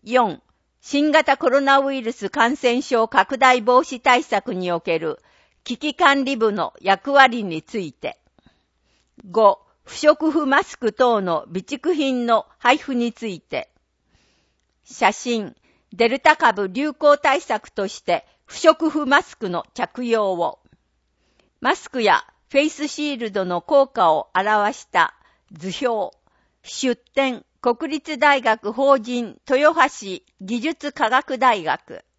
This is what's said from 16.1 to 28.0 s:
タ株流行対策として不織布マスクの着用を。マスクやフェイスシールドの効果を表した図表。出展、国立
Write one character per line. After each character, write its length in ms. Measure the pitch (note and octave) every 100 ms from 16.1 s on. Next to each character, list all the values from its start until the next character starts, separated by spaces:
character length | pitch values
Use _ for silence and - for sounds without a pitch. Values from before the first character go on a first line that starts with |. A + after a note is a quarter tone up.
| C4+
タ 180 | D#4 D#4
株 320 | D#4+ F#3+ G3
流 240 | F#3 D4+
行 240 | - D4+ C#4+
対 240 | D4 C4+
策 280 | - G#3+ -
と 180 | - G3
し 140 | -
て 260 | - F3 _ _ _
不 120 | -
織 320 | E4 D#4 D#4+
布 160 | D4 C#4
マ 180 | C#4+
ス 140 | - -
ク 120 | G3+
の 160 | F3 -
着 320 | - - - B3
用 280 | A3+ G3+
を。 260 | F3 E3 - _ _ _ _ _ _ _ _ _ _
マ 140 | A#3+ F#4
ス 140 | -
ク 120 | C4
や 220 | G#3 E3 - _ _
フ 100 | C#4
ェ 20 |
イ 80 | D4+
ス 180 | - D4
シ 260 | - D4
ー 60 | C4+
ル 120 | A3+
ド 140 | G3 F3+
の 160 | F3
効 260 | - C#4+ C4+
果 240 | - E3+
を 180 | D#3 -
表 400 | F#3 G3+ G#3+ G#3
し 140 | - -
た 280 | - D#3+ _ _ _ _
図 360 | D#3+ F#3 F3 B3+
表。 280 | A3 F#3 _ _ _ _ _
出 320 | - - C4 A#3+
展、 500 | _ - C4+ A#3+ _ _
国 300 | B3 A#3 D4+
立 260 | D4